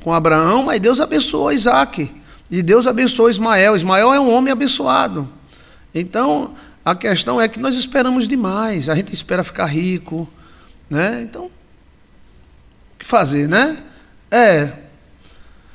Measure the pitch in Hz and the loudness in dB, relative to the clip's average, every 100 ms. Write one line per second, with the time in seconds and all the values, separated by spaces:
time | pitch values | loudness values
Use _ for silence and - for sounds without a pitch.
0 | 165 165 160 156 160 233 269 240 208 262 | -2 0 2 2 4 2 2 0 2 2
1 | 311 311 - 302 285 285 233 254 269 - | 0 0 0 -2 0 0 2 2 2 -2
2 | 139 - - - - 175 170 226 247 233 | -10 -10 -20 -20 -8 -4 2 4 4 0
3 | 254 - 226 202 226 202 202 208 180 190 | 0 2 2 2 2 4 4 2 2 2
4 | 233 277 262 240 262 247 277 - 277 - | 4 4 4 2 2 0 -2 -2 0 0
5 | - 175 135 - - - - - - 165 | 0 -4 -10 -12 -20 -20 -20 -20 -12 -8
6 | 180 220 269 294 - - - - - 180 | -6 -2 -2 -2 -4 -12 -20 -10 -6 -4
7 | 226 180 - 247 226 220 269 254 240 277 | -2 -2 -2 0 -2 -2 -4 -4 -2 0
8 | 254 254 220 262 190 196 220 185 139 156 | 0 0 -2 -2 -2 -4 -4 -4 -2 -2
9 | 196 - - 180 175 - 170 151 180 180 | -2 -8 -4 -4 -4 -4 -4 -2 -2 -4
10 | - 165 160 - - - - - - 147 | -6 -10 -10 -14 -20 -20 -20 -20 -8 -2
11 | 190 240 233 - 359 - _ _ _ _ | -2 -4 -10 -14 -16 -18 _ _ _ _
12 | _ _ - - _ _ - _ _ - | _ _ -20 -20 _ _ -20 _ _ -20
13 | - 233 147 143 147 190 285 302 - - | -2 0 2 0 0 0 0 -4 -14 -20
14 | - _ _ 233 226 160 147 - - - | -20 _ _ 2 4 4 0 -6 -20 -20
15 | _ - - - - - - | _ -20 -20 -20 -20 -20 -20